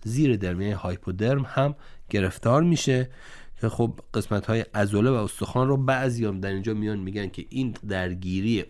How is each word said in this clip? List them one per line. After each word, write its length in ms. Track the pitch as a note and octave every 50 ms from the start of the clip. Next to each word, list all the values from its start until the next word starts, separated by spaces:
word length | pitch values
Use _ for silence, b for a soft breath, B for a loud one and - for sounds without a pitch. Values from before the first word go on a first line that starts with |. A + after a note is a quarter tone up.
| -
زیر 320 | G#2+ A#2 C#3+ D#3 C3+ A#2
درم 240 | G2+ F#2+ F2+ F2 F2+
یعنی 120 | G2 G#2
هایپودرم 760 | G2+ - - F#2 F2+ - - F#2+ F2+ F#2+ G#2+ A#2+ C#3 C#3 C3+ -
هم 260 | - C3 C3+ D3 C#3+ b b b b b b -
گرفتار 520 | - G2+ F#2+ F2+ - - - A2+ B2+ D3+
می‌شه 480 | E3+ F3 E3 - - C#3 C3 B2+ B2+ B B B B B B B B B B -
که 80 | A#2 A2+
خب 320 | - - A#2+ - - - - - -
قسمت‌های 460 | A2 - - G#2+ G2+ - - A2+ A2+
عضله 500 | - - - G#2+ G#2 G2+ G#2 G2+ A2 C3
و 40 | C3
استخوان 540 | A2+ G#2 F#2+ - - - - - B2 C3 C3+
رو 80 | C#3
بعضیام 640 | C3+ C3 C3 C3 B2+ C3+ B2+ A#2 A#2 A2+ G#2 F#2+ F#2
در 100 | G2 G2
اینجا 240 | G2 F#2+ G2 A2+ G#2+
میان 240 | G#2+ G#2+ G#2+ G#2+ G2+
می‌گن 300 | F#2 F#2+ G2+ G#2 G2+ F2+
که 180 | - F#2+ - -
این 280 | A2+ C3+ C3 A#2 G2 - - G#2
درگیری 760 | G2 F#2 F2+ F2+ F2+ F2+ F#2 F2+ F#2 F#2+ G2+ A2+ A#2 F#2+ - -